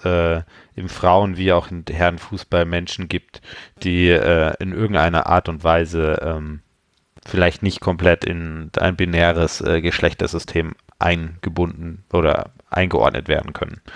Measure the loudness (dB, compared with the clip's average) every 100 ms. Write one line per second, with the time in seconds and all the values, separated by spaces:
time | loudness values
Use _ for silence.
0 | -2 2 2 0 -6 -16 _ -12 -10 0
1 | 4 4 4 0 2 2 0 -8 -8 0
2 | 0 0 -8 -12 -2 0 0 -2 -4 -8
3 | -6 -8 -8 -20 -20 -20 -20 -6 -2 4
4 | 6 6 4 4 2 -2 -6 -4 0 2
5 | 2 2 2 2 0 -2 2 2 2 0
6 | 0 0 -2 -6 -8 -12 _ _ _ _
7 | _ _ -4 2 2 2 -4 -2 -4 0
8 | 2 2 0 -6 -6 -10 -8 -2 0 0
9 | 0 2 2 4 0 0 0 0 0 0
10 | 0 0 -4 -4 -4 -4 -4 -6 _ -2
11 | 0 0 -4 -8 -6 -2 -4 -4 -12 -14
12 | -4 0 2 2 -2 -14 -6 -2 0 2
13 | 0 0 -2 -2 -2 -8 -10 -10 -18